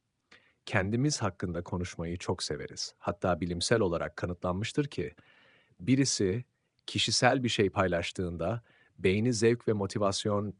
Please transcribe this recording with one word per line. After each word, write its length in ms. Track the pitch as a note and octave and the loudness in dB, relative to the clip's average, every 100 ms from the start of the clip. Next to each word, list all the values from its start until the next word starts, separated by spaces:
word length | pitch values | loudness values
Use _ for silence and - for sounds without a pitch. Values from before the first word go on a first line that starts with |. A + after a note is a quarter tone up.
| _ _ _ - _ _ - | _ _ _ -20 _ _ -4
Kendimiz 560 | G#2 F#2+ A#2 C#3+ D3 | 0 0 2 0 0
hakkında 400 | G2+ - F#2 E2+ | -2 -4 -4 -4
konuşmayı 540 | F2 F2+ F2 - E2 F2 | -4 -4 -4 -6 -6 -4
çok 260 | - F#2 | -4 -4
severiz. 520 | - C#2+ - - - - | -4 -6 -8 -8 -10 -6
Hatta 420 | - F#2+ G2 F2 | -6 -2 0 0
bilimsel 400 | E2+ E2+ - A#2 | -2 -2 2 2
olarak 360 | G2 E2 D2+ - | 2 0 -4 -4
kanıtlanmıştır 680 | F#2+ F2 F#2 F2+ A2+ - | -6 -4 -2 -2 -2 -2
ki 300 | C#3+ - F2+ - _ _ _ _ _ - | -2 -4 -8 -8 _ _ _ _ _ -6
birisi 640 | F2+ C3 C3+ - G2+ G#2 - _ _ _ - | 2 4 4 2 2 0 -4 _ _ _ -6
kişisel 560 | A2 - A2 B2+ C3+ | -2 0 4 4 4
bir 60 | B2 | 2
şey 220 | - G2 | 2 2
paylaştığında 920 | G2+ F#2+ E2+ F2 - F2+ E2+ E2 A#2 - _ _ - | 2 0 0 -2 -4 -4 -2 -4 -4 -8 _ _ -2
beyni 340 | G2 G2 A#2 | 2 2 2
zevk 360 | A#2 A2+ A#2+ - | 4 4 4 0
ve 40 | |
motivasyon 800 | G#2+ G2 - G2+ G2+ G#2+ G#2 G#2 | 0 -2 0 0 0 0 -2 -2